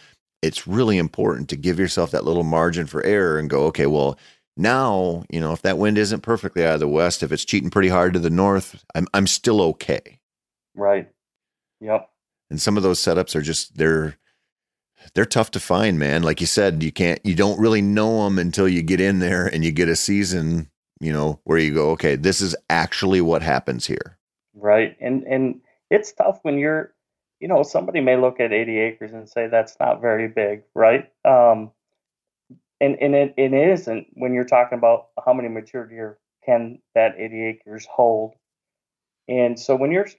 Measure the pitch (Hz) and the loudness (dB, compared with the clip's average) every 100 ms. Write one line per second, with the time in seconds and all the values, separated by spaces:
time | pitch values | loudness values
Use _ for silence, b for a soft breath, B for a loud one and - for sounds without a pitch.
0 | b b _ _ 80 - - 101 120 98 | b b _ _ -6 -6 -6 -2 2 2
1 | 82 - 110 65 71 71 85 85 92 - | 0 -2 -2 -2 -6 -6 -2 0 -2 0
2 | 85 - - 85 82 80 85 85 80 78 | -2 -2 -2 -2 0 0 0 -2 -6 -4
3 | - 104 90 78 78 71 73 - 71 76 | 0 0 0 -2 -2 0 0 0 0 2
4 | 69 69 b b b - 98 131 131 98 | 0 -2 b b b -4 0 0 0 0
5 | 92 85 - 85 80 82 - 85 107 104 | -2 -4 -6 -6 -4 -2 -2 0 2 2
6 | 104 107 - 117 98 - 82 78 76 73 | 0 -2 -2 -4 -2 0 0 2 0 2
7 | 87 - 76 73 - 107 78 101 95 90 | 0 0 -4 -4 -2 -2 0 2 2 4
8 | 90 90 82 85 98 98 - - _ - | 2 2 0 2 2 2 -2 -16 _ -6
9 | 90 101 98 - - 107 85 - - 67 | -2 0 0 0 2 2 2 0 -4 -4
10 | - _ _ _ _ _ _ - 101 98 | -4 _ _ _ _ _ _ -6 0 0
11 | 85 _ _ _ _ _ _ _ 110 110 | -2 _ _ _ _ _ _ _ -4 -4
12 | - _ _ _ _ 78 - 101 95 90 | -4 _ _ _ _ -6 -2 0 0 0
13 | - 85 90 80 76 80 - - 80 80 | 0 0 -2 -4 -4 -6 -8 -2 0 2
14 | 78 - _ _ _ _ _ _ _ _ | -2 -10 _ _ _ _ _ _ _ _
15 | b - 110 127 113 95 - 90 107 85 | b -2 0 0 -2 -4 -2 0 0 0
16 | 71 76 82 76 85 - 101 80 80 - | 0 0 0 -2 -2 0 0 0 -4 -2
17 | 87 82 104 85 101 95 113 110 101 104 | -2 0 -2 0 0 2 2 2 2 0
18 | 110 113 101 98 87 85 95 90 82 92 | 0 0 0 0 -2 0 2 2 0 0
19 | 95 98 90 90 90 82 82 78 87 82 | 2 0 0 0 -2 -2 -2 0 0 0
20 | - 101 98 90 80 82 76 _ _ _ | 0 -2 0 -2 -2 -4 -6 _ _ _
21 | 80 76 76 76 - 82 78 76 76 80 | -6 -2 -2 -4 0 0 2 0 0 0
22 | 80 71 82 92 95 78 _ 82 80 - | 0 0 0 0 -2 -6 _ -2 0 -2
23 | 98 95 85 82 80 65 - 62 - - | 0 2 2 0 0 -2 -2 -8 -6 -8
24 | - _ _ _ _ 104 104 107 110 - | -10 _ _ _ _ -8 2 2 2 -4
25 | 123 131 - 131 131 - _ _ _ 415 | -6 -4 -2 -2 -2 -4 _ _ _ 0
26 | 415 - - 196 - 143 147 156 - _ | 0 -2 0 0 -4 -2 0 -2 -6 _
27 | _ _ _ _ 165 165 147 160 - 170 | _ _ _ _ 0 0 2 -2 -2 0
28 | 131 127 127 127 117 107 117 110 113 110 | 2 4 2 0 0 0 0 -2 -2 -4
29 | 107 113 107 - 113 113 110 - 131 120 | -14 -16 -10 -6 0 0 0 -2 -2 0
30 | 117 110 113 110 104 104 _ - 113 131 | 0 0 -2 -2 -2 -4 _ 2 4 4
31 | 143 _ - 131 120 113 107 _ _ _ | -2 _ 4 6 6 4 -2 _ _ _
32 | _ _ _ _ _ 131 _ _ 139 - | _ _ _ _ _ -20 _ _ 0 2
33 | 143 143 139 135 135 135 160 185 - 113 | 2 2 2 0 2 4 4 2 -2 -8
34 | - - 127 127 123 127 123 120 117 117 | -10 -8 -4 -2 2 2 2 2 2 2
35 | - - - 127 120 113 113 127 113 117 | 0 -6 0 0 -2 -10 -10 -12 -12 -14
36 | 110 104 _ _ - 120 117 123 _ 117 | -14 -14 _ _ -2 0 0 -12 _ 0
37 | 113 - 110 113 113 110 - 107 - - | 0 0 -10 -6 -8 -8 -14 -18 -12 0
38 | 120 113 110 _ _ _ _ _ _ _ | 2 2 -4 _ _ _ _ _ _ _
39 | _ _ - 127 123 120 - 131 139 175 | _ _ -6 0 0 -2 -2 0 2 0
40 | 202 | -4